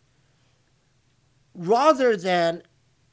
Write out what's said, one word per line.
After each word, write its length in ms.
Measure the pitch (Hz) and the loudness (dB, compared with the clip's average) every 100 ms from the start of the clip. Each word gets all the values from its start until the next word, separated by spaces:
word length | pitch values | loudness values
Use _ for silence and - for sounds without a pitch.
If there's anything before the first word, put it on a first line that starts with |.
| _ _ _ _ _ _ _ _ _ _ _ _ _ _ _ | _ _ _ _ _ _ _ _ _ _ _ _ _ _ _
Rather 600 | - 170 233 302 269 254 208 | -10 -2 0 2 2 2 -2
than, 460 | 185 175 170 170 - _ _ _ _ | -2 -2 -2 -4 -12 _ _ _ _